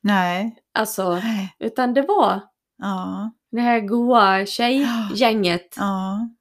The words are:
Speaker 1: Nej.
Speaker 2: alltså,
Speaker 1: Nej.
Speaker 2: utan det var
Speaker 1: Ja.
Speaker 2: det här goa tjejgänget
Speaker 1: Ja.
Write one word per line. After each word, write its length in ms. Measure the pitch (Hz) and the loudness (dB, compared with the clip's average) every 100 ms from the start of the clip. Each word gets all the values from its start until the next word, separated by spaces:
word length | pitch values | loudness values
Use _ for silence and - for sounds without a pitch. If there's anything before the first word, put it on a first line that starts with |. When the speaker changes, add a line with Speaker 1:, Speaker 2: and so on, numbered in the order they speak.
Speaker 1:
Nej. 540 | 208 196 180 180 220 226 _ | 0 2 2 -2 -4 -8 _
Speaker 2:
alltså, 420 | - 214 - 190 175 | -4 -4 -2 -2 -2
Speaker 1:
Nej. 400 | 220 220 190 - | -2 -4 -6 -8
Speaker 2:
utan 340 | 226 226 247 | -6 -2 0
det 80 | 247 | 0
var 400 | 302 403 220 196 - _ _ _ | 2 2 2 0 -6 _ _ _
Speaker 1:
Ja. 540 | 196 190 185 185 214 226 _ | -6 -6 -6 -6 -8 -12 _
Speaker 2:
det 100 | 226 | -2
här 180 | 240 233 | 2 2
goa 680 | 202 233 240 240 196 190 202 | 0 0 4 6 6 4 0
tjejgänget 1300 | - 240 269 277 233 214 208 233 220 180 175 - - | -2 0 2 0 -2 -4 0 2 2 0 0 -4 -6
Speaker 1:
Ja. 520 | 202 190 190 202 233 233 | -4 -2 -4 -4 -6 -10